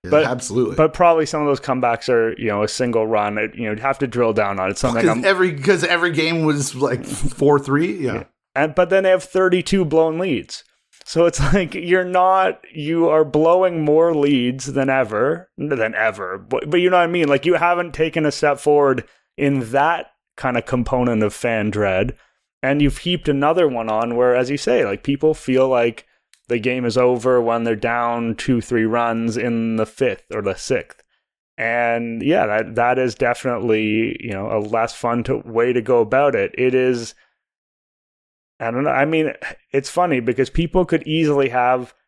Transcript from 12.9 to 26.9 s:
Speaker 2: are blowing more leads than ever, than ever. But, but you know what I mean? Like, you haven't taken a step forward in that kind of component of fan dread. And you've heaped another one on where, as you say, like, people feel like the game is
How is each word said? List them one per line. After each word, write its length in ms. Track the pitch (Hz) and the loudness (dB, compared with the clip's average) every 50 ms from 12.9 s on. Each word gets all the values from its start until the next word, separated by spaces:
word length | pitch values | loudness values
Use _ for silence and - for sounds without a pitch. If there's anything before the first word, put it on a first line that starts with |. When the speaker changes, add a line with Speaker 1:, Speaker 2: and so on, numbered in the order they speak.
| 165 165 165 165 | 0 2 2 4
Speaker 2:
are 160 | 156 156 156 | 4 2 2
blowing 600 | 139 127 151 156 160 175 185 185 185 175 165 151 | 2 2 2 4 4 4 4 4 2 0 0 0
more 300 | 147 151 160 165 170 165 | 2 4 4 4 4 2
leads 600 | 151 143 147 147 127 120 123 127 135 131 139 131 | 2 2 2 2 2 2 0 -2 -4 -8 -6 -4
than 140 | 139 135 135 | -2 0 2
ever, 640 | 135 135 127 101 110 104 123 139 160 170 - _ _ - | 2 0 0 0 0 0 0 0 0 -4 -8 _ _ -8
than 340 | 135 151 143 120 110 110 110 | -4 -4 -2 -2 -2 -2 -2
ever. 420 | 107 110 110 101 101 95 90 95 98 | 0 0 0 -2 -4 -8 -8 -8 -12
But, 320 | 98 104 - 123 - 147 | -6 -6 -6 -4 -2 0
but 60 | 156 175 | 0 2
you 80 | 180 180 | 2 4
know 100 | 185 180 | 4 4
what 40 | |
I 60 | 170 165 | 2 2
mean? 180 | 175 180 160 | 0 0 2
Like, 180 | 143 143 139 - | 2 2 0 2
you 80 | 170 180 | 0 2
haven't 400 | 156 165 175 175 175 175 165 131 | 2 2 0 0 0 -4 -6 -2
taken 300 | - 160 160 - 170 156 | -2 -2 -2 0 -2 -2
a 60 | 147 | -2
step 300 | - - - 147 143 135 | -2 0 0 0 0 0
forward 440 | - 151 147 147 143 135 131 123 - _ _ _ _ _ _ | 2 2 4 6 4 4 2 0 -4 _ _ _ _ _ _
in 340 | - 147 139 143 135 120 110 | -2 -2 0 0 -2 -4 -2
that 400 | 120 139 143 160 170 160 - - _ _ _ _ _ | 0 0 2 2 0 -2 -6 -14 _ _ _ _ _
kind 200 | - - 131 120 | -6 -6 -2 -2
of 100 | 120 - | -2 -2
component 580 | - 131 123 117 - - 123 123 123 117 107 107 | -2 -2 -2 -2 -2 0 0 0 0 2 0 0
of 100 | 104 - | -2 -2
fan 360 | - - 120 117 110 104 107 | -4 -4 -2 -2 -2 -2 -2
dread. 460 | 101 104 104 98 92 92 104 123 - _ _ _ _ _ _ _ _ _ | -2 0 0 0 2 0 0 -2 -4 _ _ _ _ _ _ _ _ _
And 180 | - 131 139 147 | -2 -2 0 2
you've 180 | 147 139 - - | 2 0 0 -2
heaped 300 | - 175 180 170 - 151 | -4 -4 -4 -2 -2 -2
another 380 | 139 139 143 151 165 180 170 | 0 2 2 2 4 4 2
one 220 | 147 127 117 113 110 | 2 2 -2 -4 -2
on 240 | 107 110 117 120 120 | -2 -2 0 0 0
where, 220 | 120 123 123 123 | 2 2 4 4
as 140 | 127 127 127 | 2 0 0
you 60 | 143 | -4
say, 280 | 143 - - 247 226 139 | -4 0 0 2 2 2
like, 180 | 101 98 - | 0 -2 -4
people 320 | - - 139 143 - 156 156 | -2 -4 -2 0 0 0 0
feel 320 | - - - 127 127 131 131 | 0 -4 0 2 2 2 4
like 380 | 131 120 117 120 113 - _ _ _ _ _ _ _ _ _ | 2 2 2 0 -2 -6 _ _ _ _ _ _ _ _ _
the 140 | _ 120 120 | _ -4 -2
game 240 | 101 127 123 127 123 | -2 -2 -2 -2 -2
is 120 | 117 | 0